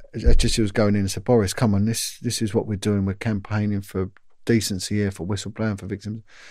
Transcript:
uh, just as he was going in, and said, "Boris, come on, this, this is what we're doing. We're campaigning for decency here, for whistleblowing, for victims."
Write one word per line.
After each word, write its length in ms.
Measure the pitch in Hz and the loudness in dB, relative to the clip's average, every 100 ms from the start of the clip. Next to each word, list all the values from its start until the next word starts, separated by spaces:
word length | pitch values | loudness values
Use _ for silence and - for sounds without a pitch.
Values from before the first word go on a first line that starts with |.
| - | -16
uh, 60 | 113 120 135 | 0 6 8
just 100 | 117 | 6
as 100 | - | 2
he 60 | |
was 100 | 104 | 0
going 220 | 117 104 | 2 2
in, 80 | 101 | 2
and 80 | 98 | 0
said, 140 | - | -2
"Boris, 280 | 113 120 95 | 2 4 2
come 220 | - 117 | 0 2
on, 120 | 101 107 | 2 0
this, 340 | 117 - - | -2 -6 -8
this 240 | 123 - | -6 -4
is 100 | 110 | -2
what 140 | 107 - | -2 -2
we're 80 | 98 | -2
doing. 300 | 107 101 98 | 0 0 0
We're 100 | 95 | -4
campaigning 640 | 113 104 - 107 104 101 | -4 -6 -4 -2 -2 -4
for 300 | - 95 92 - - - - | -4 -6 -6 -10 -20 -8 0
decency 520 | 117 - 95 - 104 | 0 0 -6 -4 -4
here, 120 | 101 | -4
for 160 | 95 87 | -6 -6
whistleblowing, 540 | 101 101 110 110 98 | -6 -8 -6 -6 -6
for 80 | 95 | -8
victims." 340 | 101 104 110 - - - | -10 -10 -12 -14 -20 -20